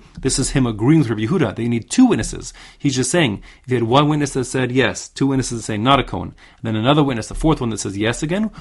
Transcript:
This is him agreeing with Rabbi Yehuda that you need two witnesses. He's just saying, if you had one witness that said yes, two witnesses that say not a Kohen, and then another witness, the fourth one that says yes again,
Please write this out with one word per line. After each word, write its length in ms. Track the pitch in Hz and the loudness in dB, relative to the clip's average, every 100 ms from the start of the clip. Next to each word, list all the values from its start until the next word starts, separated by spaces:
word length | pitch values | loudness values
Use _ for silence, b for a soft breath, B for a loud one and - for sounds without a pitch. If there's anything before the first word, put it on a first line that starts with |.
| b - | b -8
This 180 | 131 127 | -4 -2
is 140 | 131 | 0
him 160 | 143 123 | 0 0
agreeing 320 | 107 117 160 | 0 4 4
with 100 | 123 | 4
Rabbi 140 | 110 | -2
Yehuda 320 | 110 180 120 90 | -2 0 0 -2
that 80 | |
you 40 | 117 | -4
need 220 | 120 - | -4 0
two 160 | - 254 | 4 4
witnesses. 480 | 147 101 87 82 B B B | 4 -2 -8 -14 B B B
He's 180 | 147 127 | -2 0
just 140 | 120 | 0
saying, 320 | 175 143 98 B B | 0 0 -2 B B
if 80 | - | -4
you 60 | 123 | -2
had 60 | |
one 260 | 113 131 147 | 2 4 4
witness 240 | 151 143 | 2 -2
that 120 | 139 123 | -4 -4
said 260 | 131 127 | -2 0
yes, 380 | 127 113 - - | 2 0 0 -10
two 160 | - 135 | -2 0
witnesses 320 | 135 123 117 | 0 -2 -6
that 60 | |
say 140 | - 107 | -6 -2
not 200 | 113 139 | 2 2
a 40 | |
Kohen, 240 | - 92 87 | 2 -6 -8
and 340 | - - _ | -12 -20 _
then 140 | 113 110 | -4 0
another 280 | 113 147 | 2 4
witness, 260 | 139 120 107 | 2 0 -6
the 40 | |
fourth 260 | - 156 156 | -2 0 0
one 120 | 120 | -2
that 80 | 107 | -4
says 180 | - 98 | -6 -2
yes 240 | 107 123 | -2 -2
again, 300 | 156 185 220 B | -2 -2 -4 B